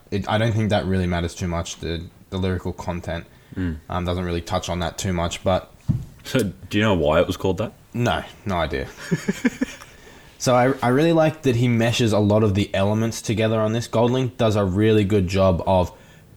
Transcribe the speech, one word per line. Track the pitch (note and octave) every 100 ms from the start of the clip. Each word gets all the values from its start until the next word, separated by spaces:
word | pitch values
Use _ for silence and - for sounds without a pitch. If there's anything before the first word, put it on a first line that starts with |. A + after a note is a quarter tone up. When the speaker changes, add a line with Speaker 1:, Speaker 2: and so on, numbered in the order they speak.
| -
Speaker 1:
it, | G#2 F#2
I | G#2+
don't | A2+
think | G#2+ A2
that | G#2 F2
really | F#2+ F2+
matters | F2 E2+ -
too | F#2
much. | E2+ E2 -
The, | D#2 E2 F2 - -
the | F#2
lyrical | F#2 F2+ F#2
content, | F2 - F2 E2+ E2 - - - -
Speaker 2:
Mm. | F2+ D#2 -
Speaker 1:
um, | F2+ F2
doesn't | F2
really | F2+ E2+
touch | E2 F#2 -
on | F2
that | E2+ -
too | G2+
much, | F2 E2+ -
but | G2+ F#2 - - - - - -
Speaker 2:
So, | - C3 G#2 - -
do | G#2
you |
know | A2
why | F2+ D2 D#2
it | -
was | -
called | G2 F2+
that? | G#2+ - -
Speaker 1:
No, | A#2 A#2+ E2 - - -
no | F#2
idea. | D#2 C2+ C2
<laughs> | - - E3 - - B3 - - - - - - - - -
So | - B2+
I, | B2 C3+
I | A#2+
really | B2+ E3
like | E3 D#3 -
that | C3+ A#2
he | B2
meshes | A#2 A2+ - A#2+
a | G2+
lot | G#2 G#2
of | A2 G2
the | G2+
elements | F#2+ G2 G#2+ A2+ A2+
together | - G#2+ A2 A2
on | G#2+
this. | A2 A2+
Goldlink | A2 A#2+ B2+ B2+ -
does | A2+ G#2
a |
really | G2+ F2+ A2 G#2+
good | G2 G#2 F2+
job | F#2+ F#2+ F2 -
of | F#2+ F2 - - - -